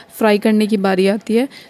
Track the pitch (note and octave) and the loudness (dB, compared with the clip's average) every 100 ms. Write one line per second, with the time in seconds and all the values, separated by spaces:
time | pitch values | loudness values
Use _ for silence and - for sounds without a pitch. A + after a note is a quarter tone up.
0 | - - A3 G#3 A3 G#3+ G#3 G#3+ G3 F#3 | -18 -2 0 2 2 0 0 0 0 0
1 | G3 G#3+ - A3+ C#4 - - | 0 -2 -2 -2 -2 -8 -16